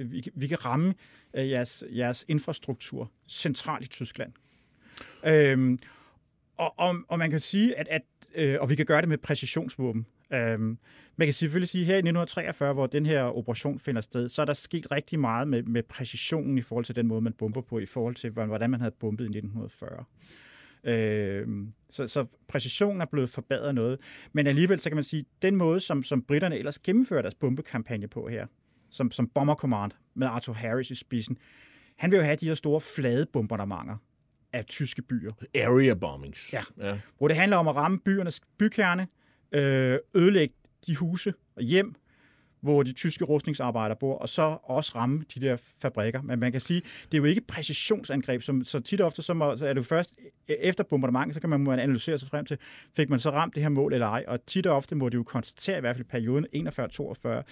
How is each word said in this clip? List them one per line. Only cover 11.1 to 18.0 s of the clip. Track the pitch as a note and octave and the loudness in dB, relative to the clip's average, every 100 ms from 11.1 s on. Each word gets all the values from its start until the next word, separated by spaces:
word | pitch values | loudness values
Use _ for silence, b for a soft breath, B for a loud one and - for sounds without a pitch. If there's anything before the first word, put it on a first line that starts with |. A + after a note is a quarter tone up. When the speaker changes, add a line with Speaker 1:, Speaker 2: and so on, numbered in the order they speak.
| - | 0
Speaker 1:
man | D#3 | 0
kan | |
selvfølgelig | C#3 D#3+ E3+ F3+ | 2 0 0 0
sige, | F#3 | 0
at | E3+ | 2
her | G3 | 2
i | |
nitten | E3+ E3+ E3+ | 2 0 -2
treogfyrre, | - D#3+ - C#3+ | -4 -6 -2 0
hvor | C#3 C3 | 0 0
den | D3+ D3+ | 0 2
her | D3 | 2
operation | B2 A#2 A2+ A2+ C#3+ - | 0 -2 -4 -4 -4 -4
finder | - A#2 | -4 -4
sted, | - B2 B2 | -4 -4 -2
så | - | -2
er | D3 | -2
der | |
sket | D3 - E3+ - | -2 -4 -8 -4
rigtig | C#3+ - D#3+ | -4 -2 0
meget | B2 A#2 D3 | 0 0 0
med, | A#2+ | -2
med | A2+ A#2 | 0 -2
præcisionen | - - A#2+ A#2 - D#3+ C3+ C3+ | -4 -8 -10 -8 -4 -2 0 -2
i | |
forhold | A#2 A#2 A#2 | 0 -4 -4
til | B2 | -2
den | A#2 | 0
måde, | A2 | 0
man | A2+ | -2
bomber | - A2 B2 | -2 -4 -4
på, | A#2+ A#2 | -6 -6
i | F#2+ | -4
forhold | B2+ | -4